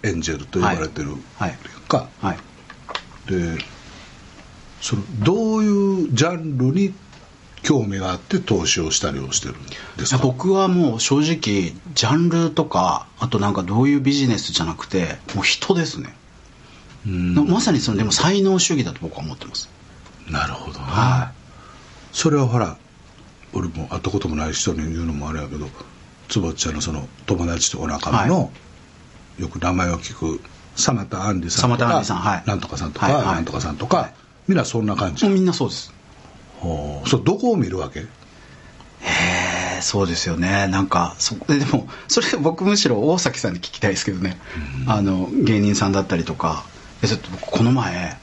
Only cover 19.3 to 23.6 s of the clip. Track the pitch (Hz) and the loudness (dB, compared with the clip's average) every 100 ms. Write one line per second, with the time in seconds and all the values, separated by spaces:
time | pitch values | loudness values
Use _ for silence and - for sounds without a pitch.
19.3 | 69 - - - - - - - - - | -10 -10 -12 -12 -18 -20 -20 -20 -20 -8
20.3 | 73 71 67 - 67 67 92 123 127 - | -4 -4 -6 -10 -10 -4 2 4 4 0
21.3 | - - - - - - - - - 165 | -8 -20 -20 -20 -20 -20 -20 -12 0 2
22.3 | 147 131 120 98 76 - - - - - | 4 4 2 0 -4 -20 -20 -20 -20 -20
23.3 | - - - | -20 -10 -6